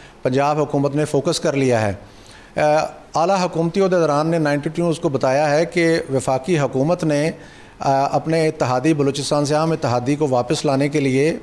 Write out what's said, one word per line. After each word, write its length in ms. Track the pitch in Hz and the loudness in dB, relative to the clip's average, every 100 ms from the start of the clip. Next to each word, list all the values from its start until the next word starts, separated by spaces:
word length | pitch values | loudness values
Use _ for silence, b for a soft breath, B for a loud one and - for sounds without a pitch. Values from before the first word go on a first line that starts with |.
| B B | B B
पंजाब 360 | 127 127 143 151 | -2 0 2 0
हुकूमत 360 | 143 143 139 143 | 0 0 0 0
ने 100 | 151 | 0
फोकस 340 | 143 170 160 | 0 0 -2
कर 160 | 165 139 | -2 0
लिया 240 | 131 117 | 2 2
है। 200 | 107 98 B B B B B - | 0 -4 B B B B B -2
अ, 360 | 151 156 - - - 147 | 2 2 0 -8 -6 -2
आला 200 | 170 196 | 2 2
हुकूमती 420 | 180 165 170 196 | 0 0 -2 0
अहदेदारान 480 | 190 180 156 147 160 | 2 2 2 2 0
ने 120 | 165 | 0
नाइंटी 300 | 151 147 160 | 0 0 -2
टू 140 | 156 | -2
न्यूज़ 160 | 170 147 | -2 0
को 100 | 165 | -2
बताया 380 | 131 131 135 151 | 0 2 2 2
है 180 | 147 170 | 2 0
कि 380 | 175 165 165 - | 0 2 2 0
वफाकी 460 | 131 143 131 190 160 | -2 0 -2 0 0
हुकूमत 460 | 131 131 147 180 | 0 0 0 0
ने, 240 | 160 143 160 - B B B B | 0 0 -2 -4 B B B B
अ, 280 | 143 139 143 | 0 0 0
अपने 340 | 147 156 165 160 | -2 -2 0 0
इत्तेहादी 460 | 156 131 127 151 | 0 -2 0 0
बलूचिस्तान 520 | 151 139 139 131 147 143 | 2 0 -2 -2 -2 0
से 100 | 151 | 0
अहम 180 | 160 | 0
इत्तेहादी 420 | 156 131 123 120 147 | -2 0 -2 -2 -2
को 120 | 151 | 0
वापस 380 | 127 120 156 151 | 0 0 -2 0
लाने 240 | 135 143 | 0 0
के 100 | 151 | 0
लिए 400 | 135 131 156 233 | 0 2 0 -2